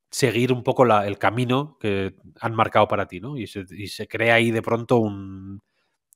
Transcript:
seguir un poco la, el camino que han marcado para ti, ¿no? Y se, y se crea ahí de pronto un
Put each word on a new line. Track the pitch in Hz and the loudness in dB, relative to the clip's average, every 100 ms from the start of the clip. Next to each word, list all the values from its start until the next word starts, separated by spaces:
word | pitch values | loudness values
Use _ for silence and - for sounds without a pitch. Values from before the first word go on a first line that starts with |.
| _ | _
seguir | - 123 110 123 | 0 0 2 0
un | 123 | 0
poco | 120 127 | 0 4
la, | 120 104 101 | 6 4 2
el | 98 | 0
camino | 98 113 120 131 151 _ | -2 0 0 0 -2 _
que | 107 98 95 - - - | -4 -2 -4 -8 -20 -10
han | 113 | -4
marcado | 113 104 120 123 | 0 2 4 2
para | 101 95 | 0 -4
ti, | 90 | -8
¿no? | 117 147 | -10 -10
Y | 98 | -10
se, | 101 92 | -10 -12
y | 90 95 | -12 -12
se | - 107 | -12 -8
crea | 107 113 | -2 2
ahí | 117 117 | 4 4
de | 113 | 0
pronto | 110 117 117 120 | -2 -2 2 2
un | 107 98 98 95 98 98 _ _ _ _ _ | 0 -4 -12 -14 -14 -16 _ _ _ _ _